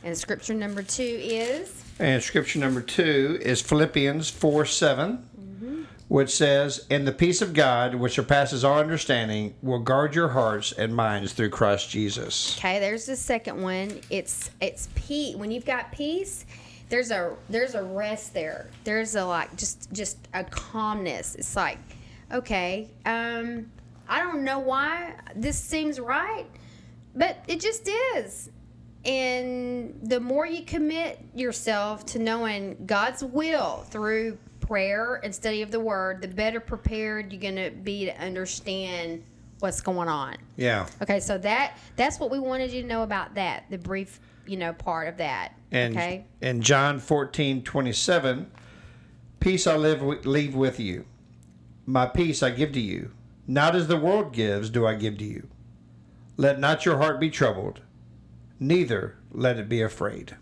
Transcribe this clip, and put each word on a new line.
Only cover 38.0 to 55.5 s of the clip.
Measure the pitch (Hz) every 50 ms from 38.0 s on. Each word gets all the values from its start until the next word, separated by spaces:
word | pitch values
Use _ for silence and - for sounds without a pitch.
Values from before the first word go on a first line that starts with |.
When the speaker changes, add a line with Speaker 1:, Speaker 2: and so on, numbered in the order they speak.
| 196
Speaker 1:
to | 185 - -
understand | 160 185 185 185 185 185 - - - 202 190 190 190 185 180 175 170 170 165 165 - - - - - - - -
what's | - 190 180 -
going | - - 185 180 175 165
on. | 156 147 135 131 - - - - -
Speaker 2:
Yeah. | - 127 123 113 101 92 - - - 208
Speaker 1:
Okay, | - 202 202
so | 190 - 208 190
that, | 185 202 214 247 285 277 - - - - -
that's | - 247 285 294 -
what | 311 240
we | 254 277
wanted | 269 262 254 262 262 254
you | 247 254
to | 240 240
know | 233 226 226
about | 214 208 196 185 - -
that, | 202 190 175 135 - - -
the | 196 185
brief, | 170 180 190 190 196 190 - - - - - - - -
you | 196 185
know, | 175 165 165
part | - - - 170 165 160 160
of | 170 -
that. | 165 147 131 95 90 - - - - -
Speaker 2:
And | - 131 120 120 113
Speaker 1:
Okay? | 175 170 175 185 190 208 - - -
Speaker 2:
in | - 127 127 117
John | 113 110 143 135 139 143 143 135
fourteen | 117 - 156 147 139 135 - - 151 139 135 131
twenty-seven, | 123 - - 143 135 123 110 - - - 180 170 139 135 127 135 175 - - - - - - - - - - - - - - - - - - -
"Peace | - 185 185 180 - 180
I | 160 156
live | 151 156 156 135
wi-, | 139 139 147 143 -
leave | 135 135 147 147 143 135
with | 131 135 131 127 -
you. | 113 98 87 - - - - - - - - - - - - - - - - - -
My | - 131 131 127 120
peace | - 175 175 165 143 -
I | 139 131
give | 120 120 151 147
to | 139 135
you. | 113 98 90 87 82 110 - - - - - - - -
Not | 131 139 147 160 165
as | 180 170 151
the | 175 160
world | 147 175 196 214 202 156 123
gives | 117 110 104 101 101 104 110
do | 113 120 113 110
I | 110
give | 107 104 110 104 101
to | 104
you. | 107 110 - - -